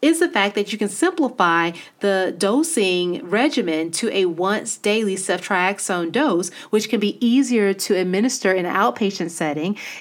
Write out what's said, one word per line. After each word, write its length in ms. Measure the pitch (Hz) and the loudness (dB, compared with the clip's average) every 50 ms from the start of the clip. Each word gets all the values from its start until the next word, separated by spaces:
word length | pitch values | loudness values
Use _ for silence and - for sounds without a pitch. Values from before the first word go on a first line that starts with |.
is 200 | 269 311 320 330 | 0 2 2 2
the 80 | 349 - | 2 0
fact 260 | - 208 196 202 - | 2 0 0 0 0
that 180 | 208 202 - | -2 -4 -4
you 60 | 220 208 | -4 -4
can 100 | 208 202 | -4 -4
simplify 840 | 196 - 320 370 359 349 285 240 247 - 185 170 165 170 165 170 170 - - - - - | -2 0 0 0 2 0 -2 0 0 0 2 2 2 2 0 0 -4 -8 -14 -20 -8 -4
the 360 | - 202 190 190 185 - 175 | 0 0 2 2 0 -2 -2
dosing 920 | 170 208 196 226 285 320 - - 233 196 185 180 180 175 175 175 - - 175 | 0 0 2 2 2 0 0 0 0 2 2 2 0 0 -2 -2 -4 -4 -2
regimen 640 | 190 220 269 311 - 254 180 170 156 156 165 165 | 0 2 2 2 2 0 -2 0 0 -2 -2 -2
to 160 | - - 233 220 | -4 -4 -4 -2
a 160 | - 196 185 | 0 0 0
once 500 | 175 165 165 185 190 214 202 - 226 - | 0 0 0 0 0 0 -2 -4 -6 -8
daily 400 | - - 208 208 220 220 196 190 | -4 0 0 0 2 0 0 -2
ceftriaxone 960 | 190 - - 180 180 - - 202 180 180 190 202 202 - - 185 175 170 165 | -2 -2 -2 -2 -2 -2 -2 0 2 2 0 0 -2 -4 -4 -2 -2 -2 -2
dose, 380 | 160 240 311 269 180 175 - - - - - - | 0 0 2 2 2 0 -2 -4 -8 -14 -6 -2
which 180 | - 214 214 - | -2 -2 0 0
can 120 | 240 208 | 0 0
be 240 | 208 202 - - 240 | 0 0 0 0 2
easier 500 | 233 240 277 269 240 247 220 202 196 196 | 4 4 4 4 4 2 2 2 2 0
to 220 | 196 - - 202 | 0 0 0 2
administer 560 | 185 185 180 180 196 233 262 254 - - 190 | 2 2 2 2 2 0 0 0 0 0 2
in 120 | 190 185 175 | 2 2 0
an 100 | 175 - | 0 0
outpatient 560 | 190 214 247 247 - 220 196 196 - 175 170 | 2 2 2 0 0 -2 -2 -2 -2 -6 -6
setting. 460 | - - 165 151 143 151 156 196 202 - - - - - | -4 -4 -4 -2 -2 -2 -2 -4 -4 -6 -8 -14 -14 -6